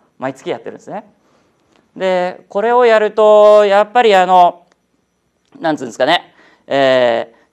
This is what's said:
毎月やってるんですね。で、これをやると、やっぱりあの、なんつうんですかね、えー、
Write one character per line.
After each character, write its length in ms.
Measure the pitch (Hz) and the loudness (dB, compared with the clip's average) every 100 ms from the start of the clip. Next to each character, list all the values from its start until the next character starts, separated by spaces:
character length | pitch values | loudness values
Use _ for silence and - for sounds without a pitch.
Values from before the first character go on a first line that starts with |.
| _ _ | _ _
毎 160 | 131 | -12
月 160 | - 175 | -10 -12
や 80 | 123 | -12
っ 20 | |
て 60 | 107 | -14
る 60 | |
ん 0 | 107 | -20
で 80 | |
す 60 | - | -18
ね。 240 | 180 - _ _ _ _ _ _ _ _ - | -18 -20 _ _ _ _ _ _ _ _ -8
で、 500 | 185 185 180 - - | -4 -4 -4 -10 -12
こ 140 | 202 | -6
れ 100 | 220 | -2
を 120 | 240 247 | 0 2
や 140 | 220 | 2
る 120 | 214 | 0
と、 540 | 214 214 214 208 214 208 | 0 2 4 6 4 2
や 160 | 196 | 0
っ 80 | 208 | 0
ぱ 100 | 240 | 0
り 120 | 233 | 2
あ 120 | 190 180 | 2 2
の、 400 | 185 175 - _ _ _ _ _ _ _ _ _ - | 2 2 -2 _ _ _ _ _ _ _ _ _ -10
な 140 | 165 | -8
ん 60 | 147 | -6
つ 40 | |
う 20 | 127 | -8
ん 20 | |
で 40 | |
す 40 | 107 | -6
か 80 | 131 | -4
ね、 280 | 170 - _ _ _ - | -4 -6 _ _ _ -6
え 640 | 139 135 131 123 117 120 | -2 0 0 0 -2 -8
ー、 140 | _ _ | _ _